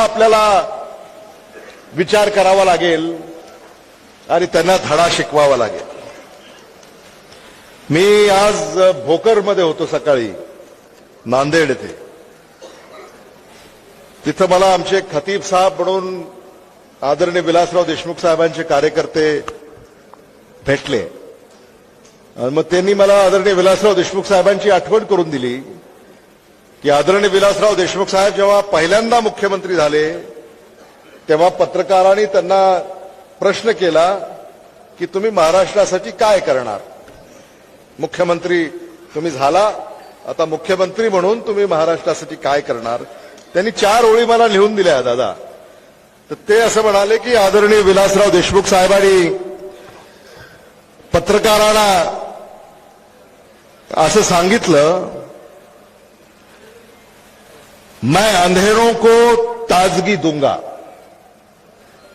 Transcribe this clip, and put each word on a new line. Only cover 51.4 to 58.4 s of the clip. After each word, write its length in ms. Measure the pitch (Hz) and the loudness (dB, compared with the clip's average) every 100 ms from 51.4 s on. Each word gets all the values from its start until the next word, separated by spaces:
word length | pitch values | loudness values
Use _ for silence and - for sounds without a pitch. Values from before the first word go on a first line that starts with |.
| 220 214 214 214 208 185 156 147 - - - - - - - _ _ _ - _ _ _ _ - - - | 2 2 2 2 2 0 -2 -6 -12 -16 -20 -20 -20 -20 -20 _ _ _ -20 _ _ _ _ -20 -8 -2
असं 260 | 156 214 | 0 2
सांगितलं, 840 | 196 180 175 226 - 147 151 185 175 - - - - - - - - _ _ _ _ _ _ - - - - - _ - - - - - - - - - | 2 2 2 0 2 2 2 0 -6 -12 -18 -20 -20 -20 -20 -20 -20 _ _ _ _ _ _ -20 -20 -20 -20 -20 _ -20 -20 -20 -20 -20 -20 -20 -20 -8
"मैं 320 | 117 170 214 | -2 2 2
अंधेरों 580 | 190 | 2